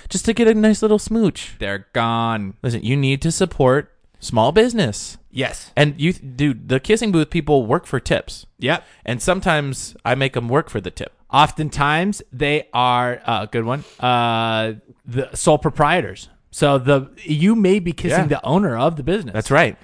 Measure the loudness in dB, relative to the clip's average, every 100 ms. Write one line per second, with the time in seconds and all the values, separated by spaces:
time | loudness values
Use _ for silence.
0 | -8 -4 -2 4 4 6 4 4 4 2
1 | 2 0 0 -2 -12 -10 -8 -8 -6 -2
2 | 0 0 0 -2 -6 -6 -4 -4 -2 0
3 | 2 0 -2 0 -2 4 4 4 0 _
4 | _ _ -4 2 4 4 2 2 -2 -4
5 | -12 -16 -14 -6 -6 -6 -8 0 0 2
6 | -2 -2 -8 -2 -2 -2 -4 -4 0 0
7 | 2 0 0 -2 2 0 2 -2 -2 -6
8 | -2 -2 -2 -14 -20 _ -4 -4 -4 _
9 | -8 -4 -2 -2 0 -2 -2 -8 -12 -10
10 | -4 -2 -2 -2 -2 -2 -2 -6 -8 -10
11 | -14 _ _ 2 2 0 -6 -2 0 0
12 | -2 -4 -10 -4 -2 -2 -2 0 2 2
13 | 0 -4 -4 -4 -2 -4 -4 -4 -8 -6
14 | 0 2 2 0 -2 -2 -4 -6 _ -20
15 | -8 -6 -6 -2 2 2 2 0 2 2
16 | -2 -10 -20 _ _ -2 2 2 2 2
17 | 0 -12 -6 0 2 4 4 2 0 -4
18 | -2 0 0 -2 0 0 2 0 -2 -2
19 | -4 -4 -4 -6 0 2 2 0